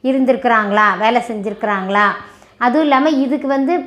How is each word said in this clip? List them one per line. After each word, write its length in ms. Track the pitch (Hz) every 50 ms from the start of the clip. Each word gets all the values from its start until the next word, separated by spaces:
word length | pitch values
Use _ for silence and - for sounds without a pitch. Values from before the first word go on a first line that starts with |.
இருந்திருக்கிறாங்களா, 960 | - 262 269 269 262 240 247 226 - 233 233 220 214 202 202 214 214 208 190 180
வேலை 240 | 214 220 240 247 240 240
செஞ்சிருக்கிறாங்களா. 760 | 226 214 196 214 208 214 - 208 208 190 185 190 196 208 208 202 - - - - - - - - _
அதுவும் 260 | _ 233 247 240 311
இல்லாம, 260 | 320 294 277 262 277 311
இதுக்கு 400 | 320 262 277 254 285 277 277 269
வந்து 300 | 277 269 269 269 349 349 -